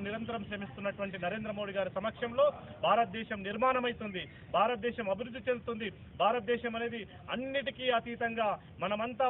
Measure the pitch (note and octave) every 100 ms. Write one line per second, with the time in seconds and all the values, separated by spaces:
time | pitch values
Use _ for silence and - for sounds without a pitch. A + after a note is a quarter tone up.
0 | G3+ A3 A3+ A3+ G3+ G#3 G3 - G3+ G3+
1 | G3 F#3 F3+ A3 G#3+ G#3 G3+ G3 F#3 F#3
2 | G#3+ - A#3+ A#3+ C#4+ - - - E3 G#3+
3 | A3 A3 A3 G#3 G3 G#3 C4 B3+ B3 A#3+
4 | G#3+ F#3 D3 - - E3 A3 A#3+ A#3+ A#3
5 | G3+ F#3+ B3 B3 B3+ A#3+ - A3 G#3+ -
6 | - - F#3+ A#3+ G3+ A#3+ A#3 A3+ A#3 A#3
7 | F#3 - - G3 C4 C4+ C4 A#3 B3+ A#3
8 | A#3+ A#3 A#3 A3+ G#3+ F3 - - F3+ G#3
9 | A#3 B3 C4